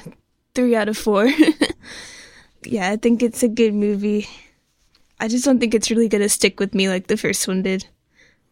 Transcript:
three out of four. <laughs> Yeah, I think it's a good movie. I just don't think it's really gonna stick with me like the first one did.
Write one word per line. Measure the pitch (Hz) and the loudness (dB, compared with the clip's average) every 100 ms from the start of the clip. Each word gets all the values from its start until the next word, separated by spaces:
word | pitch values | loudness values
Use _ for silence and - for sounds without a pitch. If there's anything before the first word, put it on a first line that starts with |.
| - - _ _ _ - | -20 -20 _ _ _ -2
three | 247 226 | 0 2
out | 208 | 0
of | 214 | -4
four. | 220 202 226 | 0 2 2
<laughs> | 302 311 311 - - - - - - - - _ _ - | 4 2 2 -2 -4 -14 -20 -20 -20 -20 -20 _ _ -8
Yeah, | 226 185 | -4 -2
I | 214 | 0
think | 240 233 | 2 2
it's | 240 - | 0 0
a | 240 | -2
good | 220 226 | 2 2
movie. | 208 208 202 208 208 208 - - _ _ _ _ _ _ _ | 2 0 0 0 -2 -4 -14 -20 _ _ _ _ _ _ _
I | 220 | -4
just | 247 277 | 0 2
don't | 254 | 2
think | 233 | 2
it's | 220 - | 0 0
really | 226 226 | 0 2
gonna | 208 202 | 2 0
stick | - 202 - | 2 0 0
with | 202 190 | -4 0
me | 190 | 0
like | 185 - | -2 -2
the | 214 | -4
first | - 196 - | -2 -4 -2
one | 185 | -2
did. | 185 190 - _ _ _ _ _ _ | -2 -4 -6 _ _ _ _ _ _